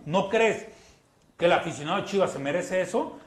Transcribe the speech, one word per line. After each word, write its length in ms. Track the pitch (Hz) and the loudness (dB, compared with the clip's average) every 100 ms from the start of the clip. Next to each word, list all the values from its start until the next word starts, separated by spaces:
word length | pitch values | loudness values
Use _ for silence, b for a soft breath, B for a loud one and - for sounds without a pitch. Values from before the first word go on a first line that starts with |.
| - | -4
no 220 | 185 190 | -2 2
crees 380 | 220 220 - - b b b _ _ _ - | 2 2 2 -8 b b b _ _ _ 0
que 60 | 170 | 4
el 60 | |
aficionado 460 | 170 165 127 151 196 | 4 0 -6 -2 -2
de 20 | - | 0
Chivas 260 | 196 170 | 0 0
se 80 | 143 | 0
merece 400 | 139 175 - 185 | -2 -2 0 -2
eso, 340 | 180 247 330 B | 0 -2 -4 B